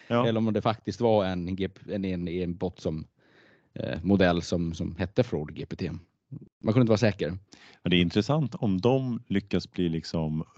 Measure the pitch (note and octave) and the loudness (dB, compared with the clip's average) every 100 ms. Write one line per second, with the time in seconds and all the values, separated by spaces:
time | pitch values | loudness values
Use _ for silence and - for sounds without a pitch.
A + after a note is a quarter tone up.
0 | - A#2+ A#2+ A2+ A2 G#2 A#2 G#2+ - - | -2 2 2 2 2 2 0 -2 -4 0
1 | A#2 G#2+ F#2+ F#2 F2 F#2+ F#2 - - G2+ | 2 4 2 -2 -4 -4 -6 -6 -8 -6
2 | F#2+ F2+ F2 F2+ F2 E2+ F#2 - - D#2+ | -4 -4 -4 -4 -4 -4 -6 -4 -6 -6
3 | D#2+ _ _ _ _ _ _ - - D2 | -8 _ _ _ _ _ _ -10 -6 -4
4 | F2 G2 F2+ F2 - F2 E2+ E2+ E2+ E2+ | 2 6 6 4 0 -2 -2 -4 -6 -4
5 | F2+ - B2 E2 D2 D2 D#2 - E2+ - | -2 -2 -2 -4 -6 -10 -12 -8 -8 -8
6 | - _ _ - - _ - A2 A#2 G#2 | -14 _ _ -16 -16 _ 0 2 4 4
7 | A2+ - D#2 F#2 - - - - F#2+ F2 | 2 2 -4 -4 -12 -20 -20 -8 2 4
8 | E2+ G#2 G2+ D3+ C3 - A2+ F#2 A#2+ C3+ | 4 2 2 0 0 -2 0 2 4 2
9 | B2+ A#2 - G2 G2+ F2+ - - F2 D#2+ | 0 -6 -2 -2 0 -2 -2 -2 -2 -2
10 | - E2+ D#2 D#2 - | -4 -2 -2 -2 -6